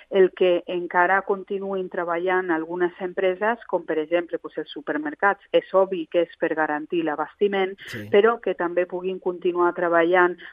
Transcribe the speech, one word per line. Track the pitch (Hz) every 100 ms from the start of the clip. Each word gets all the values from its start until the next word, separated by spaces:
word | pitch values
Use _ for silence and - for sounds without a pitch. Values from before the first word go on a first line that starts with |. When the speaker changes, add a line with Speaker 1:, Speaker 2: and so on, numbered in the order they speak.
| -
Speaker 1:
el | 196 185 -
que | 185 175 -
encara | 180 175 180 175 190
continuïn | 190 196 185 196 196 196 185
treballant | 185 170 170 185 185 185
algunes | 160 160 175 175 -
empreses, | 185 180 190 185 214 233 -
com | 180 170
per | 156
exemple, | 156 170 170 165
pues, | 151 -
els | 151
supermercats, | - - - 151 - 302 294 _
és | 170 -
obvi | 190 190 185 160
que | 175 170
és | -
per | 170
garantir | 160 156 147 151 175
l'abastiment, | 160 147 151 - 202 196 190 196 -
Speaker 2:
Sí. | - 208
Speaker 1:
però | 208 214 233
que | -
també | 180 175 175
puguin | 175 180 185 185
continuar | 190 175 180 175 175
treballant, | 175 175 170 165 180 175 175 -